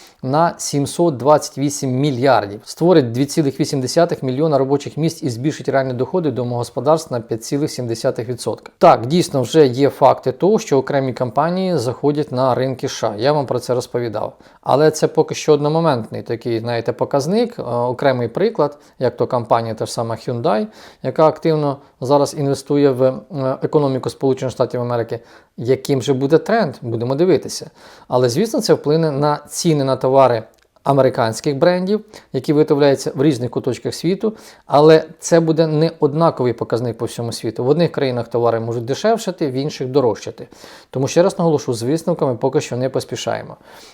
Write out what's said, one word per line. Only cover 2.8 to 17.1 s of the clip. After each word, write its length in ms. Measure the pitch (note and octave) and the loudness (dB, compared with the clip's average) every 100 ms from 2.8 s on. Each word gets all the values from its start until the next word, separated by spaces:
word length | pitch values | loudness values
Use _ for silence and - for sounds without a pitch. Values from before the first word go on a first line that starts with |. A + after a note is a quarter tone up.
| E3 E3+ B2 | 4 4 4
дві 120 | A2+ | -2
цілих 360 | C#3 - C#3 C3+ | -2 0 -2 0
вісім 200 | D3 C#3 | -2 -2
десятих 420 | B2+ E3+ E3+ D#3+ | -2 0 0 0
мільйона 360 | C3 B2+ D#3+ C#3 | -4 -2 2 2
робочих 380 | C3 C#3+ - - | 2 -2 -2 -4
місць 260 | D#3+ D#3+ | -4 -2
і 80 | C3+ | -6
збільшить 380 | A2+ C3+ - - | -4 -4 -4 -2
реальні 240 | C3 C3 | -2 0
доходи 380 | B2 B2+ F#3 D#3 | -4 -2 -2 -2
домогосподарств 840 | B2 B2 A#2+ A2+ - B2+ E3 - | -4 -4 -4 -6 -4 0 0 0
на 80 | B2 | -8
п'ять 240 | A2 A#2 | -6 -8
цілих 260 | - C#3+ D3+ | -4 -4 -4
сім 160 | - B2 | -4 -6
десятих 420 | A2+ C3 B2 A2+ | -2 -4 -4 -6
відсотка. 440 | A#2+ - G#2 - - | -6 -4 -6 -6 4
Так, 280 | F3 B2 A#2 | 6 6 4
дійсно, 360 | F3 - C#3+ | 0 0 0
вже 240 | A#2+ D#3+ C#3+ | 2 4 4
є 240 | A#2+ C#3 | 4 0
факти 420 | - C3+ B2 C3 | 4 4 4 0
того, 260 | B2+ F3 A3 | 0 2 2
що 200 | - C#3 | 2 0
окремі 340 | C3 C#3+ C3+ | 0 -2 -2
компанії 640 | A#2 B2 C3 D#3+ F3+ F#3 E3+ | -4 -4 0 0 0 0 0
заходять 540 | A#2+ A2 C#3+ D3+ D3 | -2 -2 -2 0 -2
на 220 | B2+ C3 | 0 0
ринки 320 | A#2+ C3 B2+ C3 | 0 -2 -4 -8
С 60 | |
Ш 180 | - A2 | -4 -4
А. 20 | G#2+ | -2
Я 160 | B2 | 0
вам 140 | D3+ C3 | 0 -2
про 120 | B2 | -4
це 160 | - | -2
розповідав. 580 | B2 - B2 A#2+ G#2 - - - _ | -4 -2 -4 -4 -6 -8 -10 -20 _
Але 300 | - C3 D#3 | 0 4 4
це 180 | D#3 D#3 | 2 -2
поки 260 | D#3+ D#3 | 0 -2
що 180 | C#3 - | -2 2
одномоментний 720 | D3 D3 D#3+ E3 B2+ A2 A2+ | 2 2 2 2 0 -4 -10
такий, 380 | G#2 A#2+ A#2+ A2+ | -6 -6 -4 -4
знаєте, 320 | A#2 A#2 A2+ | -2 -4 -4
показник, 640 | A#2 - | -4 -2